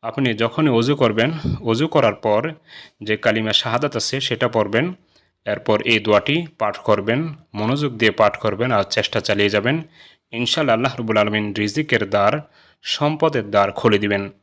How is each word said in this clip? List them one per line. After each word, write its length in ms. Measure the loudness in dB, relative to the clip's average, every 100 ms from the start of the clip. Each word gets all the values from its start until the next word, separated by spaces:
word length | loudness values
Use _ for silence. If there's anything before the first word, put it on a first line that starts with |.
আপনি 320 | -6 -2 -2
যখনই 340 | 0 -2 2 2
ওযু 280 | 2 2 2
করবেন, 360 | 2 2 0 0 -4 -4
ওযু 280 | -2 -2 2
করার 260 | 2 2
পর 380 | 0 0 0 0 -8 _ -20 -20 _
যে 140 | -4 0
কালিমা 360 | 2 0 0
শাহাদাত 440 | 0 0 -2 -2 -4
আছে, 240 | -4 -4
সেটা 280 | -4 -2 0
পড়বেন। 460 | 0 0 0 -2 -6 _ _ _ _ -6
এরপর 360 | -6 0 0
এই 160 | 2 0
দোয়াটি 480 | 4 2 4 -4 -4 _
পাঠ 200 | -6 -4
করবেন, 500 | 0 0 2 -2 -2 -8 _
মনোযোগ 380 | -6 -4 -2 -4
দিয়ে 180 | 0 0
পাঠ 260 | 4 2 2
করবেন, 360 | -4 -2 0
আর 120 | 0
চেষ্টা 360 | 0 -2 -2 -4
চালিয়ে 300 | -2 0 2
যাবেন। 320 | 2 0 -4 -6 _ -20 _ _
ইনশাআল্লাহ, 460 | -6 -4 0 2 2
আল্লাহ 180 | 0 -4
রাব্বুল 200 | 0 2
আলামিন 380 | 2 0 -4
রিজিকের 560 | -2 -4 -2 -2 -2 0
দ্বার, 220 | 2 2 0 -8 _ _ _
সম্পদের 680 | -8 -2 -2 0 0 0 0
দ্বার 220 | 2 2
খুলে 260 | 2 2 2
দিবেন। 320 | 2 -2 -4 -12